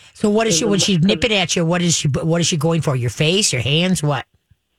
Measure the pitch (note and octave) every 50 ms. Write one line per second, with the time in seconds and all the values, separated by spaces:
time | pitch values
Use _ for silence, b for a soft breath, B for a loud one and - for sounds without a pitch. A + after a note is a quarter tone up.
0 | B B B B - G#3 G#3 A3 A3+ A3+ F#3+ D#3+ A#3+ G#3+ G3+ F#3+ - - G3 E3+
1 | D3+ G3 G#3+ - - A#3+ G#3+ G3 F3+ D#3+ - F#3+ E3+ D#3+ E3+ F3 F3 F3 D#3 -
2 | - D3+ B2+ - D#3+ E3 D#3+ F3 E3+ - - D#3 C#3 E3 E3 E3+ D3+ - C3+ C3
3 | A#2 A#2+ - - D#3 D#3 F3+ G3+ G#3 - - B2 A2 C#3 C#3+ D#3+ F3 F#3 F#3 -
4 | D3+ D3 C#3+ B2 - _ _ _ _ _ _ _ _ _ _